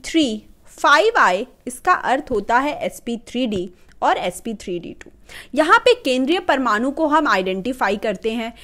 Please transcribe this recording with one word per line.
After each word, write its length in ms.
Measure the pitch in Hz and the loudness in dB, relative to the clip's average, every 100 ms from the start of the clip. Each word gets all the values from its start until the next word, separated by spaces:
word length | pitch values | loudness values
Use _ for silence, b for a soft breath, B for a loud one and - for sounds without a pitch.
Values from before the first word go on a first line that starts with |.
थ्री, 380 | - 330 277 214 - - - - | -4 0 0 -2 -10 -20 -20 -2
फ़ाइव 400 | 311 294 427 381 | 4 4 4 4
आए, 260 | 220 185 254 - - | 2 2 -4 -12 -14
इसका 260 | - 247 | -6 0
अर्थ 380 | - - 262 294 | 0 0 -2 -2
होता 280 | 220 - 233 | -4 0 0
है 140 | 277 185 - | 0 -2 -6
एसपी 300 | - - 233 - | -8 -8 -10 -8
थ्री 180 | 240 254 | -4 -4
डी 240 | 202 185 - b b | -4 -8 -14 b b
और 160 | 262 370 | -2 0
एसपी 360 | 190 180 - | -2 -8 -10
थ्री 240 | 196 - 175 | -10 -8 -10
डी 160 | - | -10
टू। 160 | - - - - B B | -16 -20 -20 -20 B B
यहाँ 240 | 262 311 453 | -2 4 4
पे 160 | 494 466 | 6 2
केंद्रीय 440 | 277 254 262 370 | 2 0 0 0
परमाणु 500 | 381 285 247 214 262 | 0 0 2 0 0
को 160 | - 190 | -2 0
हम 200 | 311 285 | 2 2
आइडेंटिफाई 680 | 196 190 190 208 262 208 214 | 0 0 -4 -6 -2 -2 -2
करते 340 | 226 196 220 | -4 -4 -6
हैं। 200 | 233 226 - | -6 -8 -12